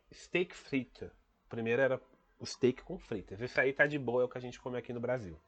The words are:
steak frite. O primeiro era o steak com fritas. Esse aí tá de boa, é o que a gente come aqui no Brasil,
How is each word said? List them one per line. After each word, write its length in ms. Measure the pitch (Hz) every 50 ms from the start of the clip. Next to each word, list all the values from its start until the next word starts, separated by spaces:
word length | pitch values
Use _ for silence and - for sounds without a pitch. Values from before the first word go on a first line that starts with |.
| _ -
steak 440 | - - - - - 175 185 - -
frite. 500 | - - - 143 131 123 - - - 95
O 440 | 87 - _ _ _ _ _ _ -
primeiro 340 | - 117 113 113 117 127
era 180 | 135 127 131 117 - - _ _ _ _ _ -
o 80 | 123
steak 360 | - - - - 123 127 -
com 160 | - - 170 185
fritas. 420 | - - 117 95 82 - 98 98
Esse 200 | 120 127 - 151
aí 120 | 131 135
tá 140 | 135 - 147
de 120 | 147 151 147
boa, 240 | 131 120 117 127
é 20 | 123
o 40 | 123
que 100 | - 127
a 20 |
gente 180 | 123 123 120 -
come 200 | - 131 123 123
aqui 140 | 113 -
no 80 | 120 120
Brasil, 380 | 117 120 123 127 107 87 78 76 _